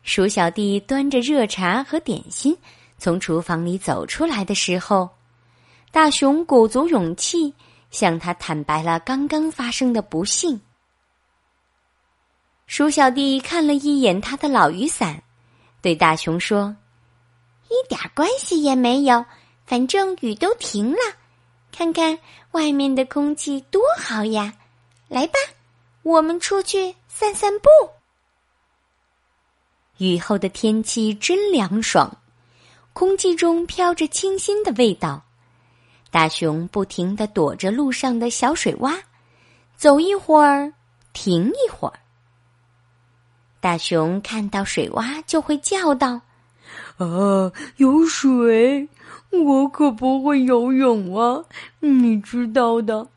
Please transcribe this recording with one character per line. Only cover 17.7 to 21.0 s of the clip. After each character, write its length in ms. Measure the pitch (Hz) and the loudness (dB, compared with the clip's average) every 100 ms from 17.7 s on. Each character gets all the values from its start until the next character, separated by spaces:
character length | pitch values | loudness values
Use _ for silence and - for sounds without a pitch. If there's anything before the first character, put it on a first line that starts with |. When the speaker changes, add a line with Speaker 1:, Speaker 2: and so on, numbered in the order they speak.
Speaker 1:
：“一 180 | 480 508 | -4 -4
点 100 | - 277 | -8 -8
关 140 | - 339 523 | -2 -2 -2
系 240 | - 330 | -2 0
也 120 | 294 | 2
没 300 | 262 240 262 | 2 2 2
有， 200 | 277 240 240 - _ _ | 4 2 0 -18 _ _
反 220 | - 247 254 | -4 -2 0
正 280 | 392 392 370 | 0 0 -2
雨 140 | 233 | -6
都 200 | 214 359 453 | -2 -2 -2
停 340 | - 208 220 | -4 -4 -2
了， 80 | 381 | 0